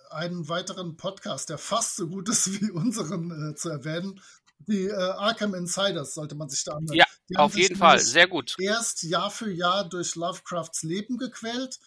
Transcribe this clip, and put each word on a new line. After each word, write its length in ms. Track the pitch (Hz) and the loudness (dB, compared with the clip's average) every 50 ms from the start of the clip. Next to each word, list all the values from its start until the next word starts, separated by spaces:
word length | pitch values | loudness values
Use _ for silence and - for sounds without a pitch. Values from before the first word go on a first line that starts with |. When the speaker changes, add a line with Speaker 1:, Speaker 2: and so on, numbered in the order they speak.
| _ - | _ -14
Speaker 1:
einen 360 | - 156 175 175 180 175 160 143 | -8 -6 -6 -6 -4 -6 -6 -4
weiteren 500 | 170 180 175 - 180 190 180 170 156 - | -4 -6 -4 -6 -8 -8 -8 -10 -10 -8
Podcast, 520 | - 190 190 - - 208 - 131 - - | -8 -8 -8 -8 -8 -8 -8 -8 -8 -8
der 80 | 156 143 | -10 -10
fast 380 | - - - 170 160 - - | -6 -2 -2 0 0 -2 -4
so 120 | - 180 151 | -4 -4 -4
gut 220 | 185 196 175 208 | -4 -6 -4 0
ist 220 | - - - 190 | 0 2 2 0
<laughs> 100 | 196 214 | 0 -2
wie 100 | - 214 | -2 -2
unseren, 800 | 185 170 156 247 196 220 175 147 202 170 165 175 165 151 151 151 | -2 0 0 0 0 0 -4 -4 -4 -4 -6 -6 -6 -6 -6 -6
äh, 40 | 147 | -6
zu 140 | - - 175 | -6 -6 -6
erwähnen. 520 | 156 139 120 156 160 170 185 196 190 - - - - _ _ _ _ _ | -6 -6 -4 -4 -4 -4 -4 -6 -10 -12 -20 -20 -20 _ _ _ _ _
Die, 260 | - - 214 196 185 | -4 0 0 0 0
äh, 80 | 196 208 | 0 0
Arkham 600 | 196 185 185 190 190 202 220 226 - 208 208 190 | 0 0 0 0 0 0 0 0 2 0 -2 -2
Insiders 580 | 180 175 170 - 185 196 202 180 165 139 - - | -2 -4 -4 -2 0 0 0 0 -2 -6 -6 -8
sollte 220 | 160 151 143 156 | -8 -8 -8 -8
man 140 | 147 156 131 | -8 -8 -6
sich 140 | 139 - - | -4 -4 -4
da 80 | 175 151 | -4 -6
anhören. 240 | 156 160 156 147 160 | -6 -4 0 6 6
Speaker 2:
Ja, 80 | 170 - - _ _ - | 6 6 6 _ _ -6
Speaker 1:
Die 80 | 180 160 | 4 6
haben 80 | 147 | 6
Speaker 2:
auf 80 | 147 - | 6 6
Speaker 1:
sich 100 | 170 180 | 4 4
Speaker 2:
jeden 140 | 196 185 196 | 4 4 6
Fall. 180 | 190 165 139 | 8 10 10
Speaker 1:
nämlich 160 | 113 - - | 10 8 4
Speaker 2:
Sehr 160 | 120 165 180 185 | 6 6 6 6
gut. 280 | 185 147 123 - - - | 6 -2 -2 -2 -4 -2
Speaker 1:
erst 440 | 185 202 220 226 220 - - - - | 0 0 0 0 0 -4 -4 -6 -4
Jahr 280 | 160 180 175 196 202 | -2 0 0 0 0
für 180 | 202 - 233 214 | -4 -4 -6 -6
Jahr 380 | 185 165 180 175 185 202 196 165 | -4 -2 0 2 2 2 0 -4
durch 280 | 180 175 165 - - | -4 -6 -6 -6 -6
Lovecrafts 680 | 165 170 180 175 - - - 180 170 160 - - - - | -4 -4 -4 -6 -6 -8 -6 -6 -6 -6 -6 -8 -8 -4
Leben 340 | 160 170 202 208 - 247 233 | -4 -4 -4 -4 -4 -6 -6
gequält. 640 | 269 - - - 220 226 233 247 262 262 - - _ | -6 -8 -8 -8 -8 -6 -4 -4 -6 -6 -8 -14 _